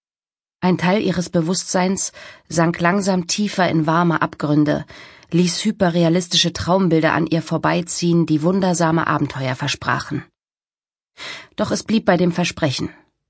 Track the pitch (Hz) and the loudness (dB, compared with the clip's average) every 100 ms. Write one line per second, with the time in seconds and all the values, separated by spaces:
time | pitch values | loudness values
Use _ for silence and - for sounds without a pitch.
0 | _ _ _ _ _ _ 180 170 175 214 | _ _ _ _ _ _ 0 0 2 2
1 | 190 175 170 175 160 190 - 185 185 190 | 0 -2 -2 -2 0 -2 -2 -2 0 -2
2 | - - - - - 165 165 175 175 202 | -6 -10 -20 -20 -6 0 0 2 0 0
3 | 196 185 170 - 208 - 175 160 151 165 | 0 -2 -2 -4 -2 0 0 2 2 2
4 | 170 156 165 - 151 147 147 147 - - | 2 2 -2 -4 0 2 2 0 -4 -18
5 | - - - 170 180 - 214 - 180 175 | -20 -20 -2 0 2 0 -2 0 0 2
6 | 165 175 180 - 170 170 170 190 185 160 | 2 2 0 0 -2 -2 0 2 4 4
7 | 156 - 165 165 - 165 156 170 175 - | 4 2 0 -2 -2 -2 0 0 -2 -2
8 | 175 170 160 151 165 196 185 170 165 165 | 2 2 2 2 2 2 0 2 2 2
9 | - 151 143 135 131 131 139 - - 131 | 0 -2 -2 -4 -6 -4 -4 -4 -4 -4
10 | - - - _ _ _ _ _ _ _ | -4 -8 -10 _ _ _ _ _ _ _
11 | _ - - - - - 208 - - 220 | _ -18 -16 -16 -12 -6 -4 -4 0 0
12 | 208 175 175 175 175 - 143 - - - | 2 2 2 0 -4 -2 -4 -2 -8 -10
13 | _ _ | _ _